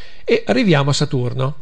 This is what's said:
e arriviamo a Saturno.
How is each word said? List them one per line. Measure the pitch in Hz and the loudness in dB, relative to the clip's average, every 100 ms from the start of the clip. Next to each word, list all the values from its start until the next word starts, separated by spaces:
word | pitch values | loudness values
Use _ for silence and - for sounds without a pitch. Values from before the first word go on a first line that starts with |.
| - - | -10 -8
e | - 466 - | 0 0 2
arriviamo | 233 220 147 139 | 2 4 4 2
a | |
Saturno. | 139 151 135 123 117 131 147 | 0 0 0 -2 -2 -4 -6